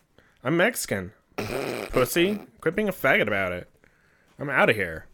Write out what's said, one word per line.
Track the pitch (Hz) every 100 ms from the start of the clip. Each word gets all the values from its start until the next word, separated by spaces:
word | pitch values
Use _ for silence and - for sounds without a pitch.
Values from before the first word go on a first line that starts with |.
| _ _ _ _ 123
I'm | 170
Mexican. | 208 247 - 101 92 -
<coughs> | _ - 104 127 127 120 104
Pussy. | 127 123 170 180 208 - -
Quit | 156 180
being | 214
a |
faggot | - 135 196 107
about | 101 92
it. | 90 - _ _ _ _ _ _ -
I'm | 143
outta | 135 202
here." | 104 90 80 -